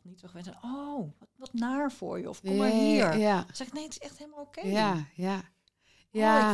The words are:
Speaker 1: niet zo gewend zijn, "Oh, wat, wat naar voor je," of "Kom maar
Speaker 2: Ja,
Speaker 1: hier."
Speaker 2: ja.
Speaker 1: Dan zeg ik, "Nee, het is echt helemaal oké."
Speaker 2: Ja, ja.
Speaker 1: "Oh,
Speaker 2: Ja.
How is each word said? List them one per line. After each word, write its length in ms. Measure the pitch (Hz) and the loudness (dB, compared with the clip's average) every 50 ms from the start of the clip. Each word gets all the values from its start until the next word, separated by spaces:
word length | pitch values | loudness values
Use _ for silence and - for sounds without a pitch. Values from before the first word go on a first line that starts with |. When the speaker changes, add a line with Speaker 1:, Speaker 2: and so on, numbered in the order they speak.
| _ | _
Speaker 1:
niet 160 | 175 185 180 | -20 -20 -20
zo 60 | - | -20
gewend 180 | 175 175 175 180 | -18 -16 -14 -14
zijn, 140 | 190 - - | -14 -14 -12
"Oh, 480 | - 240 262 285 285 294 285 277 185 147 151 _ | -10 -10 -8 -8 -8 -8 -6 -6 -8 -8 -10 _
wat, 100 | - _ _ | -20 _ _
wat 160 | _ 262 - | _ -18 -10
naar 400 | - 233 233 247 262 277 294 269 | -6 -4 -4 -2 -2 -2 -2 -4
voor 260 | - - 190 - - 180 | -4 -6 -8 -8 -6 -6
je," 80 | 170 - | -8 -8
of 120 | - - | -12 -8
"Kom 160 | - 190 190 | -4 0 2
maar 120 | 202 208 214 | 4 4 4
Speaker 2:
Ja, 60 | 220 | 4
Speaker 1:
hier." 420 | 226 269 294 294 - - - 208 214 | 4 4 6 6 6 4 4 4 4
Speaker 2:
ja. 180 | 214 208 202 | 4 4 4
Speaker 1:
Dan 180 | 185 - - - | 2 0 -4 -10
zeg 100 | - 262 | -12 -12
ik, 60 | 254 | -8
"Nee, 120 | 269 302 302 | -8 -10 -10
het 80 | 302 | -10
is 60 | - - | -12 -12
echt 200 | - 285 - - | -14 -14 -14 -16
helemaal 220 | 294 302 302 294 | -18 -18 -16 -18
oké." 260 | 285 285 - - 190 | -18 -16 -14 -8 -4
Speaker 2:
Ja, 400 | 196 196 214 220 202 185 160 147 143 _ | -2 0 2 2 2 0 -2 -6 -8 _
ja. 220 | 165 180 190 196 | -4 -4 -2 -2
Speaker 1:
"Oh, 60 | 190 185 - _ _ _ _ _ _ _ _ _ _ _ _ | -4 -6 -14 _ _ _ _ _ _ _ _ _ _ _ _
Speaker 2:
Ja. 380 | - 214 214 220 220 220 214 214 | -2 2 4 4 6 6 6 4